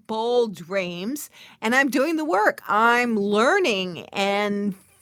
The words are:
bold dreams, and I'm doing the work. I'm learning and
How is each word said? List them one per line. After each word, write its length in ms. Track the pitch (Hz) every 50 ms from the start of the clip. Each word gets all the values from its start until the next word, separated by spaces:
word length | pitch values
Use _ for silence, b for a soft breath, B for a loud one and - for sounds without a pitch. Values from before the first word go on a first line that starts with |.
| - -
bold 480 | 220 220 226 233 240 247 240 226 190
dreams, 760 | 156 175 151 190 196 185 175 175 175 180 220 277 294 - - B B B B B B
and 140 | B 220 240
I'm 160 | 262 277 285
doing 240 | 226 285 262 320 339
the 100 | 311 311
work. 380 | 294 349 381 427 349 - - - -
I'm 480 | - 208 226 233 240 240 247 240 226
learning 920 | 214 202 202 208 208 226 277 359 403 370 294 220 190 185 180 175 143 101 -
and 600 | - - 196 196 202 202 208 208 202 202 202 208 190 - _ _ _ _